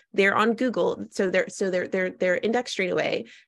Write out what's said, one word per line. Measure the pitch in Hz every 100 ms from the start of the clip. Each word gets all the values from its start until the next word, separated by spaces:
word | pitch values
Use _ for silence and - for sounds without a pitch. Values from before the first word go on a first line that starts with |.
| _
they're | 202 196 -
on | 220
Google. | 220 254 196 202 202 208
So | - 190
they're, | 185 -
so | - 196
they're, | 180 180
they're, | 190 185
they're | - 185 175
indexed | 208 240 254
straight | - 180
away. | 160 143 - 226 -